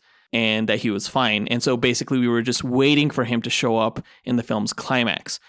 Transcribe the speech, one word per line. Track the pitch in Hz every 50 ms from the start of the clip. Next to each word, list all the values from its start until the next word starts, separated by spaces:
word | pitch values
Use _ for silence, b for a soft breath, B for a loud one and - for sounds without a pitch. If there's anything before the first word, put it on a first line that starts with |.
| b b b b b b
and | - 113 113 110 110 110 110 107
that | 107 110
he | - 113
was | 101 101 - -
fine. | - 135 127 110 107 104 104 -
And | 117 120
so | - 143 127
basically | 120 131 127 120 - 123 - 135 127
we | 123 120
were | 117 117
just | 113 123 123 -
waiting | - 127 123 131 135 147 147 147 147 147
for | - 135 120
him | 113 123 117
to | - 117
show | - - - 120 113 113
up | 110 113 - - b b b b
in | b - 123
the | 120 113
film's | - 110 107 104 117
climax. | - - - - 131 127 117 107 82 - - - - - b